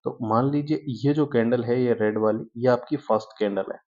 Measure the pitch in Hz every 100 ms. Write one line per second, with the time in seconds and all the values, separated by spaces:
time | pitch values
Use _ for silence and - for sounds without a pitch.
0 | 135 - 117 113 135 147 147 151 - 110
1 | 135 147 147 120 113 120 117 123 123 113
2 | 107 107 107 110 113 117 127 123 - 147
3 | - 107 - - 104 98 95 -